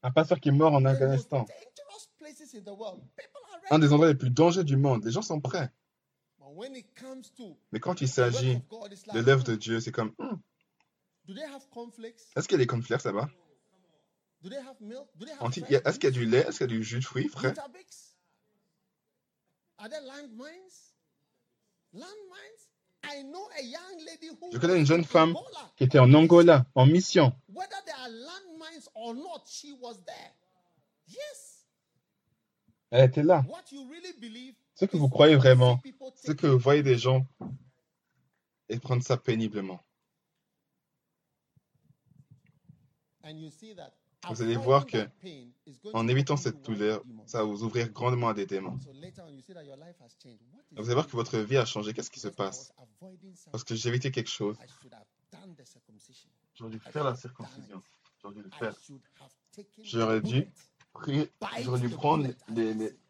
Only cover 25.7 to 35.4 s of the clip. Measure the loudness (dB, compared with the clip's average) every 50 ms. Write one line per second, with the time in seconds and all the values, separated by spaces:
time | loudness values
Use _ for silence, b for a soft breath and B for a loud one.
25.7 | _ _ 0 4 8 8 10 10 10 10 10 10 10 10 10 10 8 8 6 2
26.7 | _ 6 8 8 8 6 2 4 4 6 6 6 4 0 _ _ -14 -14 -12 -12
27.7 | -12 -14 -12 -14 -14 -14 -14 -16 -16 -16 -18 -18 -18 -20 -20 -20 -20 -20 -20 -18
28.7 | -20 -20 -20 -20 _ -14 -12 -10 -10 -10 -12 -12 -14 -16 _ -16 -18 -18 -16 -18
29.7 | -20 -18 -16 -18 -18 -18 _ -20 -18 -18 -20 -20 _ _ _ _ _ _ _ _
30.7 | _ _ _ _ _ _ _ _ -16 -14 -14 -14 -14 -18 -20 -20 -20 _ _ _
31.7 | _ _ _ _ _ _ _ _ _ _ _ _ _ _ _ _ _ _ _ _
32.7 | _ _ _ _ 4 4 4 4 4 2 4 4 4 4 2 -2 -6 -16 -18 -20
33.7 | -20 -20 -18 -18 -20 -18 -20 -20 -20 _ -20 -20 -18 -20 -20 -20 -20 _ _ _
34.7 | _ -4 -4 -2 0 2 0 2 6 8 8 8 10 10